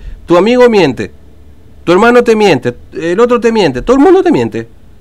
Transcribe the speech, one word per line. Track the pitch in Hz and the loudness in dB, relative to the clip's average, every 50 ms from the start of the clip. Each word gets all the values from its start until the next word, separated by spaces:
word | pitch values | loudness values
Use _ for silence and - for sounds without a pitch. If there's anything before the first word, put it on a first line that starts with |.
| - - - - - | -14 -18 -18 -12 -4
tu | - 165 | -2 0
amigo | 175 185 220 247 254 247 240 | 0 2 2 2 2 2 2
miente, | 226 202 175 143 123 110 107 87 - - - - - - - - - - - - - - - | 2 2 0 0 -2 -4 -8 -12 -12 -18 -20 -20 -20 -20 -20 -20 -20 -20 -20 -20 -20 -10 -4
tu | - 170 | -2 0
hermano | 185 220 233 240 247 240 | 2 2 2 2 2 2
te | 240 226 | 2 0
miente, | 214 208 202 160 131 - 123 - - - - - | 2 2 0 0 0 -2 -6 -8 -10 -12 -18 -14
el | - 156 170 175 190 | -10 -6 -4 -2 -2
otro | 240 240 247 240 | 0 0 0 -2
te | 214 233 | -2 -2
miente, | 226 220 196 156 127 127 | 0 0 0 -2 -2 -4
todo | 123 - 240 | -2 0 2
el | 277 277 | 2 4
mundo | 381 349 381 359 | 4 4 2 2
te | 359 | 0
miente, | 277 147 120 113 101 113 113 - - - - - - - | -2 -2 -2 -4 -6 -10 -12 -14 -18 -20 -20 -20 -20 -20